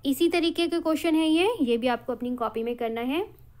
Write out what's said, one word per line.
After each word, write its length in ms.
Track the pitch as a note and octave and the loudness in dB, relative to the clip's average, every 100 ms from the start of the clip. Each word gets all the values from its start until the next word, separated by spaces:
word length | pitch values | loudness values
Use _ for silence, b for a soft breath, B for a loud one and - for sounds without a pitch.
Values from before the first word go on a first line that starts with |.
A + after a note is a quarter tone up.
| C#4 | -2
इसी 220 | C4 E4+ | 2 2
तरीके 400 | F4 E4+ E4 E4+ | 2 0 0 0
के 120 | E4+ | 0
क्वेश्चन 340 | D#4+ D#4 E4+ | 0 0 2
है 140 | D#4 D#4 | 2 4
ये, 280 | D#4+ F#4+ A#4 | 4 2 2
ये 160 | A#3+ A#3 | 0 2
भी 100 | B3 | 0
आपको 260 | A#3 - | -2 -4
अपनी 240 | A#3+ B3 B3 | -6 -4 -4
कॉपी 260 | A3 A3+ | -4 -4
में 140 | A3+ A#3+ | -6 -4
करना 240 | A#3 A3+ | -4 -4
है। 420 | B3 D#4 G#4 - - - | -2 -2 -4 -10 -20 -20